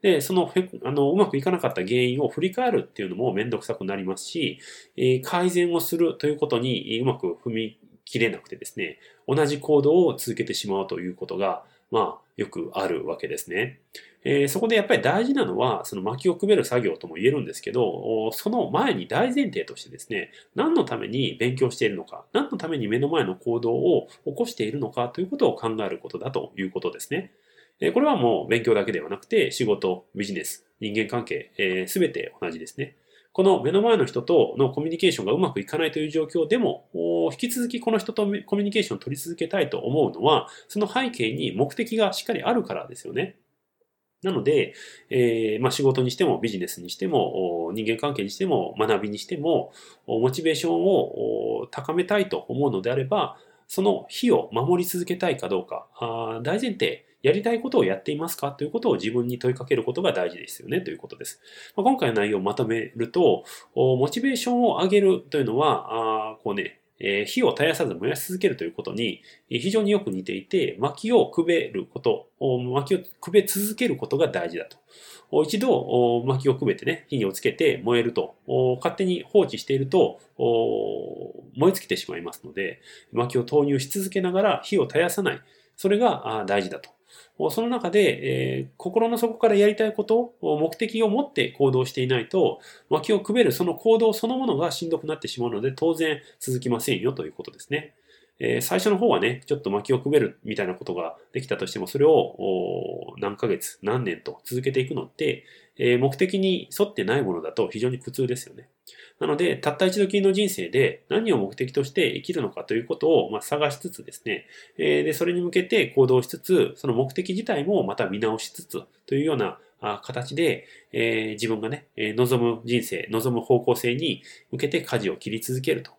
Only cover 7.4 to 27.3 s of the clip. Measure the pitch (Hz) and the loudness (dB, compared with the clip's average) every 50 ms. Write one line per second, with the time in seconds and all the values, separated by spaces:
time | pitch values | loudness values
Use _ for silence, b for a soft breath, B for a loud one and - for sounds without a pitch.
7.4 | _ 123 113 110 113 110 - _ _ _ _ _ _ - - 117 117 113 95 - | _ -6 -4 -4 -4 -6 -8 _ _ _ _ _ _ -6 -2 0 0 0 0 -4
8.4 | - - - - - - - - 95 78 71 b b b b b b - 131 147 | -12 -16 -16 -14 -14 -14 -8 -8 -8 -8 -8 b b b b b b 0 2 2
9.4 | 156 143 147 143 139 - 151 143 139 147 160 180 180 160 - - - - 113 - | 2 2 0 -4 0 4 4 6 6 6 6 6 6 4 2 -2 -4 -6 -4 -4
10.4 | 113 - 107 - - 104 98 98 95 92 90 87 90 90 90 _ 95 92 95 92 | -4 -4 -4 -6 -4 -2 -2 -2 -2 -4 -6 -6 -6 -8 -8 _ -10 -8 -4 -2
11.4 | 101 95 90 - b b b b b b - 113 101 82 - - _ _ _ - | -2 -2 -2 -4 b b b b b b 0 0 0 0 -2 -10 _ _ _ -6
12.4 | - - - 87 82 - - 95 95 90 85 78 - - 82 - - - 76 - | -6 -6 -6 -8 -8 -6 -4 -4 -2 -2 -2 -2 -2 -6 -6 -6 -6 -8 -8 -8
13.4 | - - 87 95 113 131 135 _ _ _ B B B B B B _ 135 139 143 | -8 -6 -4 -4 -4 -4 -6 _ _ _ B B B B B B _ 0 2 2
14.4 | 143 139 139 190 226 220 233 214 196 - 247 - - 135 160 196 233 254 277 277 | 2 2 0 0 0 2 2 2 4 2 2 2 4 2 2 2 2 2 2 2
15.4 | 226 - - 98 120 127 110 95 - - - 98 92 104 117 135 - 185 170 175 | 2 0 0 0 0 0 0 -2 -4 -6 -8 -4 -4 -4 -4 0 0 0 0 0
16.4 | - 202 214 170 110 - 123 123 110 98 - - - 87 80 82 101 127 143 147 | 4 4 4 4 4 2 0 0 0 0 -2 -4 -8 -14 -8 2 2 2 4 2
17.4 | 95 80 - - - - 104 120 120 101 - - 101 110 113 110 110 113 - - | -2 -6 -10 -10 -10 -4 0 0 0 0 0 -4 -4 -2 -2 0 0 -2 -4 -2
18.4 | - 208 226 240 190 - 196 175 247 277 - 196 - - 110 147 226 262 247 285 | -2 -2 0 0 0 0 2 2 2 2 0 -2 -2 -2 0 0 0 2 2 0
19.4 | 277 208 - 95 - - - - - - - - - _ 113 98 85 B B B | 0 0 -2 -6 -6 -6 -10 -16 -16 -18 -18 -20 -10 _ -6 -6 -6 B B B
20.4 | B B _ - 240 320 330 339 208 - 120 113 104 101 110 135 135 98 - - | B B _ 0 2 2 4 2 2 0 -2 -6 -6 -4 -2 -2 -2 -2 -2 0
21.4 | 117 123 127 131 135 120 - - 120 107 101 87 - - - - - _ _ 226 | 0 0 2 2 0 0 2 0 0 0 0 -2 -8 -12 -14 -18 -18 _ _ 0
22.4 | 285 - 269 196 - 160 165 143 113 101 107 123 139 143 165 160 123 95 92 92 | 0 0 -4 -6 -4 -4 -4 -4 -2 0 0 0 0 2 2 2 0 0 -2 -4
23.4 | - 117 117 117 117 113 117 131 139 185 170 113 - - - - _ - 139 - | -2 -2 -2 0 0 0 0 2 4 4 4 4 2 -2 -18 -10 _ -8 -4 -4
24.4 | 240 240 - - 110 104 - 143 131 - - - 120 120 - - 185 185 285 285 | -4 -4 -2 -4 -4 -4 -2 -4 -6 -4 -4 -4 -4 -4 -4 -6 -6 -6 0 2
25.4 | 254 143 - - - 113 110 110 107 95 - - - - - 90 - 131 131 - | 2 2 2 0 -4 -4 -4 -2 -4 -4 -6 -8 -10 -10 -10 -8 -8 -4 -4 -4
26.4 | - - _ 98 95 92 - 92 - - - - - - 143 170 190 - | -6 -6 _ -6 -6 -4 -4 -4 -4 -4 -6 -6 -10 -6 -6 -6 -6 -8